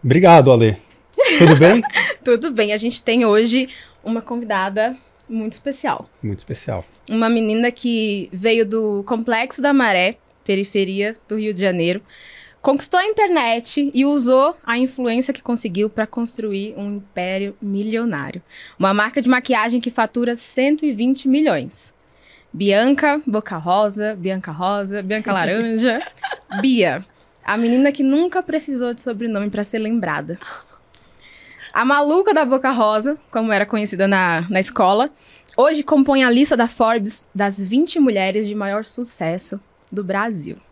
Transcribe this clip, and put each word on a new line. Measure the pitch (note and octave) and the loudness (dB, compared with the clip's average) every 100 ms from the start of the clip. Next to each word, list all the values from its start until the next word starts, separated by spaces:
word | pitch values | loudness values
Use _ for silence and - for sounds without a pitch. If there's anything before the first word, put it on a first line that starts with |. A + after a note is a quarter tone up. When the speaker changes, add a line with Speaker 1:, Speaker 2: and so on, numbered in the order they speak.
Speaker 1:
Obrigado, | B2+ D3 F#3 E3 C3+ | 4 6 8 10 10
Ale. | B2 A2+ G2+ - _ _ - B4+ D#4 | 6 6 2 -10 _ _ 0 2 6
Tudo | E3 D3 | 8 8
bem? | E3 A3+ - - | 8 6 2 -2
Speaker 2:
<laughs> | - - - | -2 -2 0
Tudo | A#3 D#4 | 0 0
bem. | A#3 G#3 | -2 0
A | G#3 | 0
gente | A#3 A#3+ | -4 -4
tem | - A#3 A3+ | 0 2 4
hoje | G#3 A#3 B3 C4 - - _ | 4 4 0 -2 -8 -20 _
uma | - A3+ | -6 -6
convidada | A3 A#3+ A#3 G3+ F#3+ G3 A3 B3+ _ _ _ | -4 -8 -4 -2 -2 -2 -2 -4 _ _ _
muito | A3+ A3 | -6 -6
especial. | - - C4+ C#4+ - - _ | -8 -8 -6 -4 -6 -8 _
Speaker 1:
Muito | G#2+ G2 | -8 -8
especial. | - - - G#2+ - _ - | -10 -12 -8 -8 -10 _ -6
Speaker 2:
Uma | A3 A3+ | -2 0
menina | A#3 A3 A3 A#3+ | 0 0 0 -2
que | A#3+ A#3+ A#3 A3 G3+ - | -2 -4 -2 -2 -4 -8
veio | F#3 G#3+ A3+ G#3+ | -4 0 2 0
do | A3 G#3+ G3+ G3+ | 0 -2 -4 -4
Complexo | A3+ A3+ A3+ B3+ - | -4 -2 -2 -4 -2
da | C#4 | 2
Maré, | C#4 A#3+ F#3+ F3+ A#3 _ _ | 2 4 2 0 -2 _ _
periferia | - G3 G3 G#3 G3 F#3+ G3+ A3 _ | -4 -2 0 -2 -2 -2 -4 -6 _
do | G#3+ | -6
Rio | G#3+ | -4
de | F#3 | -2
Janeiro. | G3 F3+ E3+ F#3+ _ - - - - _ | -2 0 0 -2 _ -20 -20 -20 -20 _
Conquistou | - C#4 - F4+ | 0 0 0 0
a | G4 | 0
internet | G#4+ G#4 E4+ A#3 A#3 A#3 - C#4+ | 0 2 2 2 -2 -2 -4 -2
e | B3 C#4 | 2 2
usou | D4 A#3+ C4 C#4+ E4+ - | 2 4 4 4 0 -4
a | A#3 | -2
influência | B3+ B3+ B3 A#3 B3+ | -2 -2 -2 -2 -2
que | B3+ | -6
conseguiu | - A#3+ A3+ F3 G#3+ | -4 -6 -4 -2 -2
pra | G#3+ G#3+ | -2 -6
construir | - A#3 - A3 G3 G3+ - | -4 -8 -6 -6 -6 -6 -8
um | G3+ G3+ | -10 -10
império | G3+ - F3+ F#3+ G3+ G3+ | -10 -8 -4 -4 -6 -8
milionário. | G3+ G3 G#3+ A3+ A#3 D3+ C#3 F3+ _ - - _ | -6 -4 -2 -2 -2 -4 -8 -12 _ -20 -20 _
Uma | F#3+ | 0
marca | G3+ G#3+ C#4+ | 2 0 0
de | B3 | 0
maquiagem | B3+ B3+ A#3+ A3+ A#3+ | 0 2 0 0 -2
que | A#3+ | -4
fatura | A#3 A3 A#3+ A#3+ | -2 -2 -2 -4
cento | A#3 - - C4 D4+ D4+ | -4 -6 -2 0 0 -2
e | |
vinte | G#3+ A#3+ C4+ C4+ | -2 -2 0 0
milhões. | C4+ D#4 E3 B2+ - - _ _ _ _ _ _ | 2 2 0 -4 -14 -18 _ _ _ _ _ _
Bianca | D#3+ G3+ G3 A#3+ C#4 D4+ D4 D4+ | -4 2 2 4 2 2 0 -2
Boca | G#3+ G#3+ E3+ | -4 -4 -8
Rosa, | D#3+ F#3 G#3+ G#3 G#3 G#3+ | -2 0 0 -2 -6 -4
Bianca | F3+ F#3+ F#3 | -6 -6 -8
Rosa, | D#3 F3+ G3+ G3 G3+ | -6 -4 -4 -4 -8
Bianca | F#3+ G#3+ G#3+ | -6 -6 -2
Laranja. | G3 E3 G3+ A#3 A3+ B3 A#3 - _ - | -2 0 -2 -2 0 0 0 -6 _ -12
Speaker 3:
<laughs> | - _ F#3+ | -12 _ -2
Speaker 2:
Bia, | C4+ B3 F3 C#3 F#3+ _ _ _ | 0 2 2 -2 -8 _ _ _
a | - G#3 | -6 -2
menina | A#3 B3 C#4 | 0 2 2
que | C#4+ | 2
nunca | C4+ C#4 F4 F#4 | 0 2 0 -2
precisou | F4+ D#4 D#4 C4 B3 | -4 -6 -4 -6 -6
de | A#3+ | -6
sobrenome | - G#3+ A#3 G#3 G#3 | -8 -6 -4 -4 -4
pra | G#3 G#3 | -4 -6
ser | A3 | -4
lembrada. | G#3+ A#3 F3+ D3+ D3+ F3 - - - - _ _ _ _ - - - - - | -2 -2 -2 -6 -6 -12 -14 -18 -20 -20 _ _ _ _ -20 -20 -20 -20 -8
A | - | -2
maluca | B3 C#4+ D4 E4 G4 | 2 2 4 2 4
da | D#4 C#4 | 2 2
Boca | C4 C4 | 0 0
Rosa, | B3 G#3+ G#3+ A#3 D4+ _ | 0 2 2 -2 -6 _
como | A3+ A3+ | -4 0
era | G3+ G#3 | 0 0
conhecida | A3 G#3 F3+ G3 | -2 -4 0 2
na, | G3 F3+ E3 E3+ | 2 2 0 -2
na | F#3+ | -2
escola, | F#3+ - F#3 G#3 C#4 _ _ - - - | -2 2 2 4 0 _ _ -20 -10 2
hoje | C#4 D#4 | 2 2
compõe | C#4+ D4+ C#4 C4+ | 2 2 4 4
a | B3+ | 4
lista | A#3+ D4 B3+ | 4 4 2
da | A#3 | 0
Forbes | - A3+ A#3 G3+ - - G3 | 2 0 0 -2 -8 -10 -4
das | G3+ G3 | -4 -2
vinte | F#3+ A#3+ E4+ E4+ | -2 0 0 2
mulheres | C4+ G3+ F#3+ G3 G#3 | 2 2 0 -2 -4
de | G#3 | -6
maior | G3 G3+ A3 | -4 -6 -6
sucesso | - A#3+ - E3 F3+ - G3 _ _ _ | -10 -10 -6 -6 -4 -8 -12 _ _ _
do | G3 | -10
Brasil. | F#3+ G3 A3 G3+ C#3+ - _ | -6 -4 -4 -6 -10 -14 _